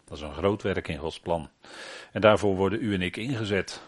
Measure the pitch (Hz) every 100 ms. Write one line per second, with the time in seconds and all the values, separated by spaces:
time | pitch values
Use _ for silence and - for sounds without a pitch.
0 | - 78 76 73 92 104 104 92 82 80
1 | 80 - - 85 71 _ - - - -
2 | - 110 104 107 104 95 95 101 117 98
3 | 90 98 113 123 107 101 90 -